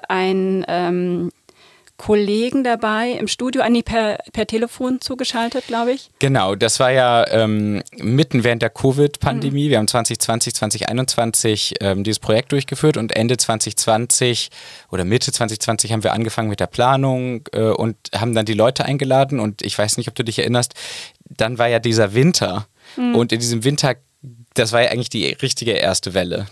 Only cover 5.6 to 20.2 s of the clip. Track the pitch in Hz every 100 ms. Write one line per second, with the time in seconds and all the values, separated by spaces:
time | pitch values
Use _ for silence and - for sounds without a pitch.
5.6 | - 233 240 269 - _ 139 131 95 101
6.6 | 113 - 127 131 123 117 - 110 110 107
7.6 | 107 101 - - 113 131 - 127 117 117
8.6 | 117 - 135 135 147 - - 233 135 139
9.6 | 147 120 107 123 113 113 - 113 - -
10.6 | 107 - - 117 131 - 113 - 113 107
11.6 | - - 101 95 101 107 - 110 - 143
12.6 | 135 139 156 127 110 - 117 123 - 110
13.6 | - - - 110 123 - 123 113 - -
14.6 | - - - 92 90 123 - - 113 107
15.6 | - 113 104 113 104 110 110 - 110 101
16.6 | 90 - 123 135 135 127 127 117 - 104
17.6 | 110 - 113 107 - 101 117 113 107 104
18.6 | 117 131 131 139 135 131 139 139 107 101
19.6 | 104 - 107 - 120 -